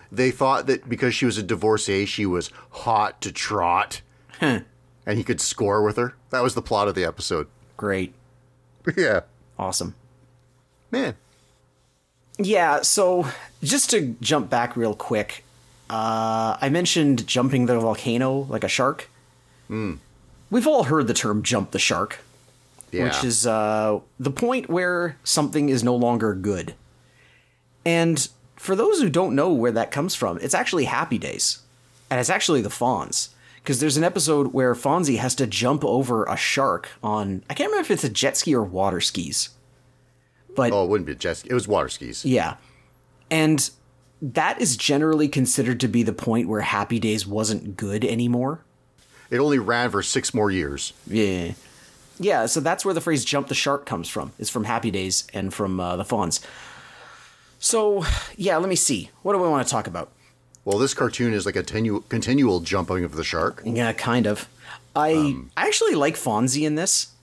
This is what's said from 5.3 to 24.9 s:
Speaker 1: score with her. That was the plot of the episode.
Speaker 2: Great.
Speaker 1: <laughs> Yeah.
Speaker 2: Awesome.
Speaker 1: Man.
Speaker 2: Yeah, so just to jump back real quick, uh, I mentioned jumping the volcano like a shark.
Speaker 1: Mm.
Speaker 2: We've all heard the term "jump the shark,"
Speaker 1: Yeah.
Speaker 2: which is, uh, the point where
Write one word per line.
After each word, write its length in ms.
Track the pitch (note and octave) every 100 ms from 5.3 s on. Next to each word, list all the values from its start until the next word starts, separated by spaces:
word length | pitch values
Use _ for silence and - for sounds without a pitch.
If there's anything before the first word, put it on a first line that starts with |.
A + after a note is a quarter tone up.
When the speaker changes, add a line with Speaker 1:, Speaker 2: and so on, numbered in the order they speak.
| A2+
Speaker 1:
score 420 | - - G#2 G#2
with 140 | G#2 A2+
her. 180 | A#2+ - _
That 120 | B2+
was 120 | B2
the 60 | A#2
plot 260 | - G#2+ G2+
of 60 |
the 100 | F#2
episode. 420 | E2 - - E2+ - _ - -
Speaker 2:
Great. 360 | G#2+ F#2+ F2+ - _ _ _ _ _ _ -
Speaker 1:
<laughs> 100 | F3
Yeah. 240 | D3 F#2+ - _ _ -
Speaker 2:
Awesome. 360 | F#2+ - F2 - _ _ _ _ _ _ _ _ _
Speaker 1:
Man. 240 | A#3+ G3+ G2 _ _ _ _ _ _ _ _ _ _ _ -
Speaker 2:
Yeah, 440 | G3 G#3 D#3+ C#3+
so 440 | - - F3+ F3+ C3+ - - -
just 280 | C#3+ C4+ -
to 260 | A3 C3+ A2+
jump 280 | A#2 D3+ B2+
back 280 | B2 A#2+ A#2+
real 180 | A2+
quick, 500 | G#2 - A2 G2+ - - _ - - -
uh, 680 | A2+ A2 A2 A2+ A2 A2+ -
I 80 | C#3
mentioned 560 | E3 F3+ E3+ C#3+ B2 -
jumping 400 | B2+ C3 C3+ B2
the 120 | A#2+
volcano 680 | A2+ G#2+ B2 A#2 C3 C3+ C3+
like 160 | A2+
a 40 | F#2+
shark. 420 | - B2+ D3+ - _ _ _ _ _ -
Speaker 1:
Mm. 300 | A2 G#2 C#2+ - _ - - -
Speaker 2:
We've 160 | A#3 D4+
all 180 | C#4
heard 220 | C3+ D#3 A#2+
the 80 |
term 280 | - A2 G#2
"jump 300 | G2+ A2+ F2+
the 60 | -
shark," 400 | - F2 G#2 - - _ _ _ _ - -
Speaker 1:
Yeah. 120 | F2+
Speaker 2:
which 180 | E2+ C#3
is, 220 | B2+ A2 A#2+
uh, 540 | A2 G#2+ G#2+ G#2+ G#2 - -
the 120 | C3+
point 400 | C3+ A#3+ B3+ -
where 460 | F3 F3+